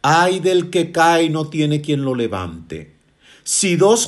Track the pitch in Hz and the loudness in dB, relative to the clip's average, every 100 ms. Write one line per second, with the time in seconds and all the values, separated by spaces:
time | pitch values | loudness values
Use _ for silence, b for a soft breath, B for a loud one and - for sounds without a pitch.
0 | 139 160 180 185 175 180 175 180 170 170 | 2 2 2 0 2 0 0 -2 -2 2
1 | 165 170 160 156 151 156 151 147 147 143 | 4 4 0 -2 -4 -2 -2 -2 -2 -4
2 | 135 127 113 98 87 82 82 80 78 _ | -2 -4 -4 -4 -8 -12 -14 -16 -16 _
3 | _ b b b - - 196 170 196 226 | _ b b b -6 -2 0 2 4 4